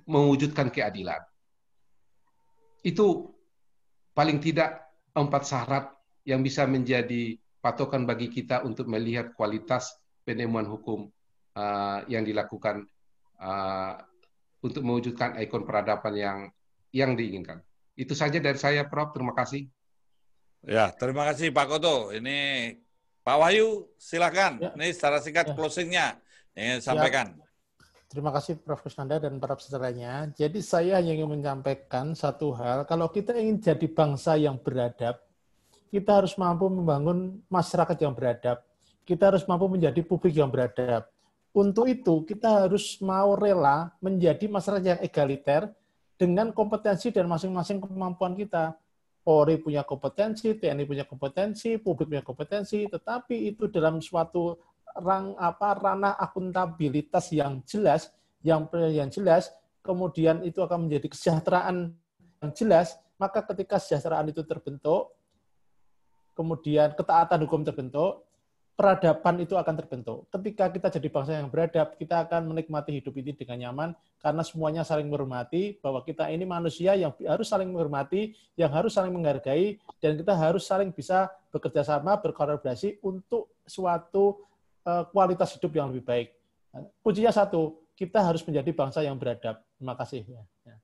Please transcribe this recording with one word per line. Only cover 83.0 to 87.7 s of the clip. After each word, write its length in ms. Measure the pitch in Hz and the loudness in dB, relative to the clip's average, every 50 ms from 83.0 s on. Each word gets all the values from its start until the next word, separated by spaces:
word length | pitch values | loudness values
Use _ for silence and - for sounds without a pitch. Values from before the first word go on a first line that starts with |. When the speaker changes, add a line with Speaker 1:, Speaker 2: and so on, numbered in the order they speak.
Speaker 3:
untuk 480 | - 190 185 185 - _ 240 226 - - _ _ _ | -6 -6 -6 -6 -8 _ -4 -4 -4 -6 _ _ _
suatu, 800 | - - - 185 175 170 170 170 - - 196 202 202 196 - - _ _ _ _ _ _ _ _ | -16 -8 -4 -2 0 0 -2 -4 -2 2 4 4 4 2 0 -10 _ _ _ _ _ _ _ _
eh, 180 | 175 175 175 165 - | -2 -2 -2 -2 0
kualitas 480 | - 202 190 180 180 180 185 - - - | 2 4 4 4 4 2 0 -2 0 -4
hidup 160 | - 165 151 | -6 -2 0
yang 160 | 156 139 131 | -2 -2 -2
lebih 160 | 127 127 123 | -6 -6 -2
baik. 220 | - 120 120 117 117 _ _ _ _ _ _ _ _ - 131 - - _ _ | 0 0 0 0 -4 _ _ _ _ _ _ _ _ -20 -20 -20 -20 _ _
Kuncinya 320 | _ 220 185 208 220 233 - | _ 0 2 4 4 4 6
satu, 480 | 214 202 202 - 165 160 156 | 4 2 4 2 0 0 0